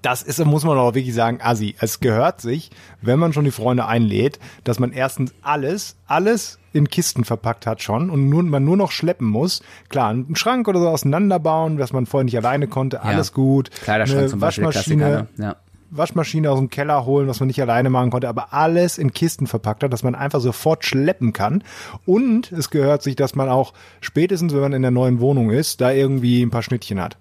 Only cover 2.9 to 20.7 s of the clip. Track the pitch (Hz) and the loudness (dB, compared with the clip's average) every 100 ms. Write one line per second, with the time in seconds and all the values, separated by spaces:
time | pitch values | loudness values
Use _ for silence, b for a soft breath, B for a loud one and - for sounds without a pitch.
2.9 | B - 135 165 147 143 120 113 123 110 | B 0 2 2 2 0 0 0 0 0
3.9 | 117 110 101 131 - B B - 117 123 | 2 2 2 0 -2 B B -6 -2 -2
4.9 | 127 131 - 127 - 143 147 135 202 - | -2 -4 -2 -8 -6 -4 -2 -2 -4 -8
5.9 | - - 151 196 233 - - _ 151 143 | -16 -2 0 2 0 -2 -16 _ 0 2
6.9 | - - - 113 110 117 113 - 113 - | 2 -2 -2 -2 -2 -2 -4 -6 -6 -4
7.9 | 110 180 147 135 151 175 139 139 190 196 | -2 0 2 2 2 2 2 2 2 0
8.9 | - 160 175 117 107 175 - B B B | 0 -2 0 0 0 0 -4 B B B
9.9 | 143 113 117 131 165 220 254 214 185 170 | -2 0 -2 -4 -4 0 0 0 2 2
10.9 | 160 143 156 202 180 160 160 160 151 127 | 2 0 2 2 2 2 0 0 -2 -2
11.9 | 131 123 139 131 117 117 139 143 135 131 | -2 0 0 0 0 0 0 -2 -2 -4
12.9 | 127 110 101 - - 135 135 131 - - | -4 -2 0 0 0 2 2 0 -8 -2
13.9 | 107 120 139 135 101 156 - 160 139 151 | 0 2 2 0 0 -2 0 -2 -2 0
14.9 | 151 147 113 110 - 104 - _ - _ | 2 2 0 -4 -8 -8 -8 _ -20 _
15.9 | 147 165 175 151 160 151 135 135 - 147 | -4 -2 -2 -2 0 2 2 0 -2 -2
16.9 | 147 123 139 139 120 131 127 123 117 131 | 0 2 0 0 0 -2 0 0 2 2
17.9 | 127 123 127 123 113 - 139 160 170 175 | 2 2 0 -4 -6 -4 0 2 4 2
18.9 | - 143 - 165 - 131 113 110 110 139 | 0 -2 0 -2 -2 -4 -2 -4 -2 -2
19.9 | 120 127 123 139 143 123 - 160 | -2 -2 -2 -2 0 -2 -2 -2